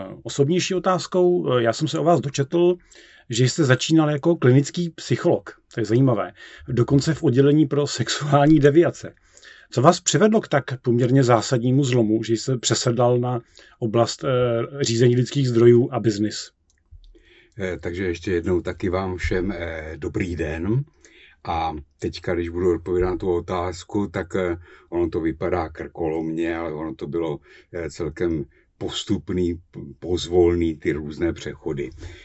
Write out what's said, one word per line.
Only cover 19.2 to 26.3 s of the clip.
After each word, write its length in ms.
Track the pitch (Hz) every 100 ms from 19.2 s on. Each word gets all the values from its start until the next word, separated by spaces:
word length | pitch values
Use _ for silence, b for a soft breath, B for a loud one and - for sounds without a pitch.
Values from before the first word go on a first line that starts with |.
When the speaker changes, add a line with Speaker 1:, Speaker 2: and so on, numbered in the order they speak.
| - 95 90
Speaker 2:
eh, 420 | 90 85 80 78 80
dobrý 400 | 90 71 92 82
den. 480 | 80 80 90 123 143 b b b b b
A 300 | - 82 82 76 - _
teďka, 360 | 90 - - 85
když 140 | 85
budu 260 | 85 90 82
odpovídat 340 | 92 90 92
na 80 | 87
tu 160 | 95
otázku, 720 | 87 87 92 90 87 - 104 101
tak, 280 | 95 90 98
eh, 220 | 90 85 85 B B
ono 200 | 85 85
to 120 | 87
vypadá 480 | 82 76 92 87 82
krkolomně, 880 | - 76 - 82 80 80